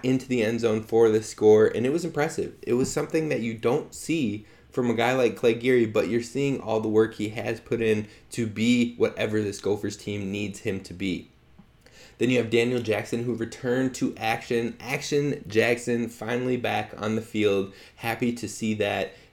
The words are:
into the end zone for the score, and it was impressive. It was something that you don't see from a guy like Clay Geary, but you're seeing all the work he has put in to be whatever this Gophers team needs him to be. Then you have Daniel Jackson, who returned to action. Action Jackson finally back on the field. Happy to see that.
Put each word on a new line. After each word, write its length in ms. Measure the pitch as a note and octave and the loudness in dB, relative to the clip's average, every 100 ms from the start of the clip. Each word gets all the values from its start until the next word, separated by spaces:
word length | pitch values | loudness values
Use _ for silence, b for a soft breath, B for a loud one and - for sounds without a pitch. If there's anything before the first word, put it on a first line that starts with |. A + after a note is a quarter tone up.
| C3 | 0
into 220 | C3 B2+ | 0 0
the 160 | B2 | 0
end 160 | G#2+ A#2 | 0 2
zone 240 | A#2 G#2+ | 0 0
for 260 | G#2+ A2+ A2+ | 2 6 6
the 140 | G#2+ | 6
score, 420 | G#2+ - G#2+ G#2+ A2 | 0 4 8 8 8
and 180 | G#2 | 4
it 80 | B2 | 0
was 140 | E3 E3 | 0 -2
impressive. 480 | D3 D#3 - - - | -2 -2 -2 -6 -6
It 120 | - | -2
was 180 | A#2+ C3 | 0 0
something 380 | D3+ D3 D#3+ D#3 | -2 -2 -2 0
that 100 | B2+ | -2
you 160 | A#2 A2+ | -4 -2
don't 360 | A#2 D3 - | 0 0 -4
see 540 | - - D#3+ A#2 G#2 B B B | -14 -4 0 0 -4 B B B
from 220 | - A#2+ | -2 0
a 20 | |
guy 200 | A2 A#2 | 2 2
like 220 | C3 A#2+ G2 | 4 2 4
Clay 200 | A#2+ A2+ | 2 2
Geary, 320 | B2 B2 A2 | 4 4 4
but 220 | G#2+ F2 | 2 0
you're 120 | A#2 | 0
seeing 400 | A#2 C3+ C#3 C3 | -2 -2 -2 -2
all 180 | - A2 | -2 -2
the 80 | A2 | 2
work 280 | G#2+ A2 - | 2 2 0
he 140 | G#2+ | -6
has 300 | A2 A2 A2+ | -6 -6 -6
put 220 | - A2+ | -4 -2
in 260 | A2+ G#2+ G#2+ B B | 0 0 -2 B B
to 140 | - A2+ | -6 -4
be 480 | G2+ A#2 B2 A#2+ - | 0 2 4 2 2
whatever 440 | A2 - G#2+ G#2+ | -2 0 -2 0
this 180 | G2+ G2 | -2 -2
Gophers 380 | G2 G#2 G#2 G#2 | -2 -2 -2 -6
team 340 | - G#2 G2 | -8 -6 -4
needs 280 | G2+ G#2 G2 | -4 -6 -6
him 200 | G#2+ G2 | -6 -6
to 120 | - | -8
be. 380 | F2+ G2 E2+ - _ _ - - _ - B B B | -6 -4 -4 -6 _ _ -20 -20 _ -20 B B B
Then 100 | A#2+ | 0
you 80 | B2 | 2
have 140 | A2+ | 2
Daniel 300 | A#2 A#2+ B2 | 2 2 0
Jackson, 420 | A2 G#2 G#2+ A#2 | 0 -2 -2 -6
who 100 | B2 | -4
returned 640 | A2+ A2+ - B2+ B2+ C3 - | -4 -6 -6 -2 0 0 -2
to 200 | C3+ - | -4 -2
action. 640 | A2 A#2 - A#2+ A#2 - | -4 -4 -2 -2 -2 -6
Action 640 | - C#3 - D3 C#3+ - - | -8 -6 -2 -2 0 -4 -2
Jackson 600 | G#2+ A2+ A#2+ B2 A#2+ A2+ | 2 2 2 0 -2 -2
finally 500 | - A2 B2 B2+ B2 | -6 -6 -4 -2 -2
back 360 | A2+ G#2+ G#2+ - | -2 -4 -6 -6
on 180 | G#2+ A2 | -4 -2
the 60 | |
field. 520 | A2 G#2+ G#2 G2 G2 B B B | -2 0 2 2 -2 B B B
Happy 360 | A#2 A2+ A#2+ | -6 -2 -2
to 140 | A#2+ G#2 | -2 -8
see 280 | - A2 G#2+ | -4 -2 0
that. 400 | G2+ G2 - B B | 0 0 -4 B B